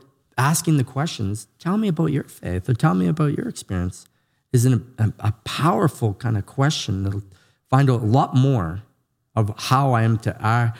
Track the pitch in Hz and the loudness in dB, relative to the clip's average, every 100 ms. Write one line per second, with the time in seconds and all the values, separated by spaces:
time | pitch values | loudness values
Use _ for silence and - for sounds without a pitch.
0 | _ _ _ - 135 165 - 151 123 131 | _ _ _ -2 0 0 0 0 0 -4
1 | 156 - 98 104 - _ 165 208 220 165 | -6 -4 -6 -6 -10 _ -4 -2 -2 -2
2 | 160 143 - - 90 90 - 117 160 185 | -2 -2 -6 -10 -8 -4 -2 0 0 2
3 | 180 160 147 - 247 - - 92 90 - | 0 0 -2 -2 -6 -10 -8 -6 -4 -8
4 | - _ _ _ _ 123 127 120 - - | -16 _ _ _ _ 2 2 2 -2 -2
5 | 110 - 110 - - - 165 220 170 - | -2 -2 -4 -6 -8 -2 0 2 0 0
6 | 113 98 117 107 - - 139 156 - 95 | -4 -2 -4 -4 -4 0 0 0 -4 -4
7 | 98 101 101 - _ _ _ 131 139 117 | -4 -6 -10 -16 _ _ _ 2 4 2
8 | 107 123 170 127 135 127 82 95 - _ | 2 2 4 2 2 2 -2 -6 -12 _
9 | _ _ _ 117 104 - - 131 139 120 | _ _ _ -2 -2 -2 0 2 4 4
10 | 113 110 - - 107 117 117 113 | 2 2 -2 -2 0 2 0 -2